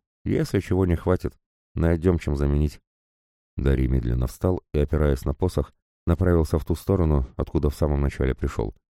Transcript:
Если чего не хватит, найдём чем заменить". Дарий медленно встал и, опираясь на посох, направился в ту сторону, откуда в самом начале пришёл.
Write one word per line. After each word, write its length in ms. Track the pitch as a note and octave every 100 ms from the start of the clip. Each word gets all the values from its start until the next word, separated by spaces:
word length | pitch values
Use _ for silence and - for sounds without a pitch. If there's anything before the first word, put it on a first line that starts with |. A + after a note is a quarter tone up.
| _ _ -
Если 340 | - D#3 G2+
чего 260 | - F#2 F#2+
не 100 | E2
хватит, 380 | - F#2 - - _ _ _ -
найдём 440 | E2 E2+ E2+ E2+
чем 160 | - C#2+
заменить". 460 | C#2+ D2 D2+ - _ _ _ _ _ _ _ -
Дарий 320 | C2+ C2 C2
медленно 400 | C2 A#1 A#1+ B1
встал 340 | - F#2 F#2 -
и, 60 | D2+
опираясь 460 | C#2+ D2+ D2 C2+ D#2
на 80 |
посох, 400 | D2 F#2 - C#2 _ _ _ -
направился 540 | E2+ F2+ E2+ D#2+ D#2+
в 60 | -
ту 100 | F2
сторону, 520 | - G2 D#2+ D2 C2 -
откуда 340 | - E2+ C#2+
в 60 | -
самом 260 | D2+ C#2+
начале 340 | C#2+ - C2 B1
пришёл. 400 | - - G#1+ - _